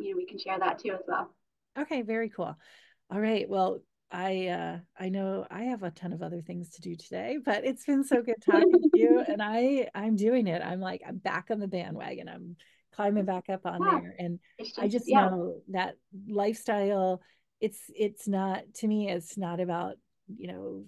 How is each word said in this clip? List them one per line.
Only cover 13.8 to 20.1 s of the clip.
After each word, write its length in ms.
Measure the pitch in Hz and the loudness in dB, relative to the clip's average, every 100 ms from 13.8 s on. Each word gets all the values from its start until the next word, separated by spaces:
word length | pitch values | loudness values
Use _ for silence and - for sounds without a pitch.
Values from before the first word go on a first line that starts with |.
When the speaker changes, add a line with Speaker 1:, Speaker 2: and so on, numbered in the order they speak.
Speaker 1:
Yeah. 140 | 262 339 | 2 2
Speaker 2:
there. 160 | 175 - | 0 -8
And 220 | 175 175 _ - | -6 -6 _ -14
Speaker 1:
It's 160 | 214 - | -12 -4
Speaker 2:
I 60 | |
Speaker 1:
just, 80 | 208 | -2
Speaker 2:
just 160 | 233 - | -2 4
Speaker 1:
yeah. 220 | 254 185 | 6 6
Speaker 2:
know 300 | 185 175 170 - | 2 -4 -6 -6
that 280 | 190 185 - _ 196 202 | -4 -4 -6 _ -18 -6
lifestyle, 960 | 208 202 226 - 208 202 202 190 185 _ _ _ _ | 0 0 0 -2 0 2 2 2 0 _ _ _ _
it's, 180 | 214 - - | -6 -6 -18
it's 320 | - 247 - - | -2 -2 -2 -4
not, 380 | 196 190 185 - - | -2 0 -4 -8 -4
to 120 | 220 | 0
me, 220 | 214 202 | 0 0
it's 260 | 175 165 - | -4 -6 -6
not 240 | 180 175 | -6 -2
about, 380 | 180 170 185 - _ | -2 -2 -4 -8 _